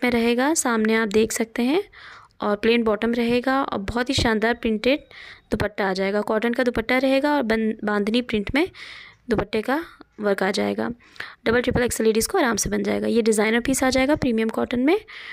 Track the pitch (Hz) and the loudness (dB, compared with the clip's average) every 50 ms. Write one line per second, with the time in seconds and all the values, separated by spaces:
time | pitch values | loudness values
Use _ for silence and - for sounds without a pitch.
0 | - 247 240 233 226 233 240 233 254 285 330 320 - 262 233 226 220 220 220 220 | 0 0 2 2 2 2 2 2 2 2 2 0 0 0 2 2 2 2 2 2
1 | 226 214 196 214 220 220 - - 226 220 - - 240 247 285 370 415 - - - | 2 2 2 2 2 2 0 -2 -4 -4 -2 -2 0 0 2 0 -2 -4 -8 -20
2 | - - - - - - _ - - 208 208 202 208 220 233 240 226 220 208 202 | -20 -20 -20 -20 -20 -20 _ -6 -2 -2 -2 0 2 2 2 2 2 2 0 0
3 | 220 226 233 240 233 233 240 247 240 269 262 269 277 - - 220 196 196 - 240 | 0 -2 0 0 0 0 0 0 0 0 0 0 0 -2 -4 -6 -6 -4 -4 -4
4 | 247 247 277 - - 247 220 214 196 226 240 233 - 233 220 208 214 247 269 302 | -2 -2 0 0 2 2 2 2 2 0 0 0 -2 -2 -2 0 0 0 0 0
5 | - - - - - - - - _ - - 220 214 202 - - 214 190 190 185 | -2 -8 -20 -20 -20 -20 -20 -20 _ -6 -4 -2 -4 -4 -4 -2 -2 -2 -2 -2
6 | 190 196 196 208 208 - 226 214 208 240 240 - 269 247 240 240 220 - 247 262 | -2 -2 -2 -2 -2 0 -2 0 0 0 0 0 0 0 0 -2 0 0 0 2
7 | 262 269 269 269 269 294 294 285 262 214 226 220 220 220 220 - - 208 208 208 | 2 2 2 2 2 2 2 0 0 0 0 0 0 0 -2 -2 -2 -2 0 0
8 | 202 208 214 247 240 247 - 214 202 - - 269 339 381 - - - - - - | 0 0 0 0 0 -2 -2 -4 -2 -2 0 0 0 0 -4 -10 -18 -18 -18 -20
9 | - - - _ _ - 233 208 208 196 - 220 214 - 262 311 339 - - - | -20 -20 -20 _ _ -4 -2 -2 -2 -2 -4 -4 -2 -2 -2 -2 -4 -6 -14 -20
10 | - _ _ - 214 208 196 190 196 190 202 208 208 202 202 202 220 226 240 - | -20 _ _ -4 0 0 0 2 0 0 0 0 0 -2 -2 -2 -4 -6 -6 -10
11 | - - - - - - - - - - 226 247 247 254 220 240 247 226 - - | -14 -20 -18 -16 -16 -16 -14 -6 -2 0 2 2 2 0 0 0 0 -2 -2 0
12 | 220 220 214 220 220 - - 392 311 240 220 202 - - 202 208 202 202 208 202 | 2 2 2 2 2 0 0 0 2 2 0 0 -2 -2 -2 -2 -2 -2 -2 -2
13 | 214 214 220 233 226 226 220 208 208 214 226 240 233 - 269 - 277 262 254 262 | 0 0 2 2 2 2 4 2 2 2 2 0 0 0 0 0 0 0 2 2
14 | 262 262 302 311 - 269 226 220 220 220 - - 233 226 - 240 254 285 349 427 | 2 2 2 0 0 0 0 0 0 -2 -2 -2 -2 -2 0 0 2 2 2 2
15 | - - - - - - | 0 -6 -18 -18 -16 -16